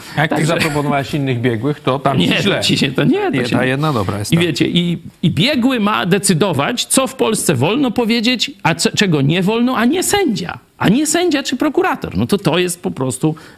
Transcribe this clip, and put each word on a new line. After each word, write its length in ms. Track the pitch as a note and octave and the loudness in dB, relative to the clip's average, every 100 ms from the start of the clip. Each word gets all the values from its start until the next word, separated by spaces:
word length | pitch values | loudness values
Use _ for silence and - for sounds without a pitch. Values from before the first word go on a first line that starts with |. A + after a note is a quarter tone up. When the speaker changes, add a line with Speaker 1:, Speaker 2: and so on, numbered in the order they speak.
| - - | -8 -2
Speaker 1:
Jak 120 | D3 | 0
ty 40 | |
Speaker 2:
Także 120 | D3+ D#3 | 0 0
Speaker 1:
zaproponowałeś 680 | E3 D#3+ D3 D3 C#3+ C3+ | 0 -2 -2 -2 -2 -2
innych 260 | D#3 C3+ A#2+ | -4 -2 0
biegłych, 400 | B2 A2+ C3+ D3 | 0 0 -2 -2
to 180 | - C3+ | -2 0
tam 200 | C#3 C3+ | 0 0
Speaker 2:
Nie, 180 | - G3+ | 2 0
Speaker 1:
ci 60 | |
źle. 140 | G3+ D#3+ | 0 0
Speaker 2:
to 60 | |
ci 160 | - - | 0 0
się, 140 | C#3 | 0
to 120 | C3+ | 0
nie, 260 | D3 F#4+ G4 | 2 2 0
to 60 | C3+ | -2
Speaker 1:
Jedna, 240 | A#2+ A#2 | -2 0
Speaker 2:
się 60 | B2+ | 0
Speaker 1:
jedna 260 | C3+ D#3 | 0 0
dobra 260 | B2 F#2+ G2+ | 0 -2 -4
jest 140 | G#2 | 0
Speaker 2:
I 40 | E3+ | 0
Speaker 1:
tam. 80 | |
Speaker 2:
wiecie, 240 | F3 D3 C3 | 2 0 0
i, 300 | F3 F3 E3+ - - | 0 0 -4 -8 -2
i 80 | E3+ | -2
biegły 500 | G2 A#3 D4+ B3 B3+ | 2 0 2 0 2
ma 260 | G3+ A3 G#3 | 0 0 0
decydować, 800 | G3 G3+ E3 G#3 C3+ C#3+ B3 | 0 2 2 2 0 -2 -2
co 220 | - - C4 | 0 0 0
w 80 | |
Polsce 400 | - A#3 G#3+ - | 0 -2 0 0
wolno 360 | C3 D3 A#3 C4 | 2 2 2 0
powiedzieć, 600 | A3 A3 A#3 A3+ B3 - - | 0 0 2 2 0 -4 -2
a 120 | E3 | -2
co, 160 | E3 A3 - | 0 0 0
czego 240 | G3 D3+ | 0 2
nie 220 | C#3 F3 | 2 2
wolno, 340 | F#3 A3+ B3 - | 2 2 0 2
a 80 | |
nie 180 | A#3+ F4+ | 0 0
sędzia. 560 | - G4+ E4+ G3 F3 - _ - | 0 0 0 -2 -6 -10 _ -2
A 100 | - | 2
nie 180 | A#3+ D#4 | 2 2
sędzia 360 | E4+ F4+ C#4 | 0 2 0
czy 140 | - B3+ | -2 -2
prokurator. 600 | D4 F4 F#4 C#4+ - F2 | 0 0 0 -2 -4 -2
No 100 | A2+ | 0
to, 120 | G3+ | 0
to 200 | D#3 E3+ | 2 0
jest 240 | F3+ - | 0 -4
po 80 | F#3 | -8
prostu 440 | E3 C3 - D#3 D#3 - | -4 -4 0 -2 -2 -12